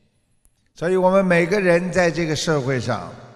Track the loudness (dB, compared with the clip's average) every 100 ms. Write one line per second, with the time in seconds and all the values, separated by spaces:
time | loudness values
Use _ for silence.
0 | _ _ _ _ _ _ _ -8 -2 0
1 | 2 2 2 2 2 0 2 2 2 0
2 | 0 0 -4 -4 -2 -2 -2 -4 -4 -6
3 | -8 -16 -20